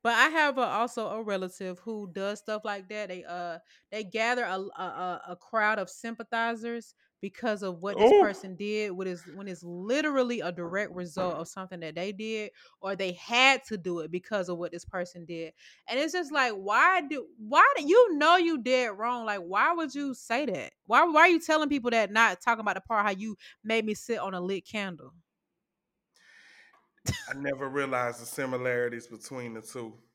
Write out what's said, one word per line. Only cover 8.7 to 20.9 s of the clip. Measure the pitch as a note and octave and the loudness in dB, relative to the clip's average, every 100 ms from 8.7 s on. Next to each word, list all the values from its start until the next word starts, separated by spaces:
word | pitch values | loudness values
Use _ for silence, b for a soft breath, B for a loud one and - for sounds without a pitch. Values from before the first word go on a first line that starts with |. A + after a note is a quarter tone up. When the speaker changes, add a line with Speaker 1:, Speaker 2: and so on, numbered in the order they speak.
| G#3+ G#3 | -2 -4
Speaker 1:
what | F3+ F#3+ | -4 -6
is, | F3 E3+ | -6 -12
when | E3+ G3 | -14 -12
it's | F3 | -12
literally | F3 F3 G3 C#4 D#4 C#4 B3 A#3 | -12 -10 -2 0 2 2 0 0
a | E3 | -4
direct | F3 E3+ F#3+ G#3 | -4 -4 -4 -4
result | F3+ F3 F#3 F3+ D#3+ | -6 -8 -4 -2 -4
of | E3 | -8
something | - F#3 F3+ | -12 -12 -10
that | D#3+ D#3+ | -10 -6
they | F#3+ | -8
did, | G3 A3 A3 G#3 b b b | -6 -6 -6 -8 b b b
or | G3 F#3+ | -6 -2
they | F#3+ | -4
had | F3 - A#3+ C4 C4 | -4 0 4 6 4
to | - G#3+ | -2 -6
do | F3 E3+ | -4 -6
it | D#3 | -6
because | F3+ - G#3 F3+ | -8 -4 -4 -4
of | F3 | -6
what | F3 | -8
this | F3 | -10
person | - F#3+ F3+ F3+ | -10 -8 -8 -10
did. | E3 E3+ D#3+ _ b b - | -12 -10 -10 _ b b -6
And | B3 | -4
it's | D#4 | -2
just | F4+ D4 | -2 -2
like, | D4 B3 | 0 0
why | G3+ F#3+ A3 E4 F#4 C#4+ | -2 0 4 6 4 0
do, | D4 - - | -8 -8 -16
why | G#3+ D4 A#4 C#5 | 2 6 8 6
do, | C#4+ | 6
you | G#4+ A#4+ D4 | 8 8 6
know | D4+ F4+ | 6 6
you | E4+ D#4 | 4 0
dead | A3+ B3+ A#3+ G3 | 0 0 0 -4
wrong. | A#3 B3 A3+ | -4 -4 -4
Like, | G3+ | -4
why | F3 G3 C#4+ | -2 2 2
would | E4+ D#4 C#4 | 2 -4 -6
you | C#4+ | -8
say | B3 - A#3 D4 | -8 -2 -2 0
that? | E3+ G2 _ | -4 -8 _
Why, | - | 2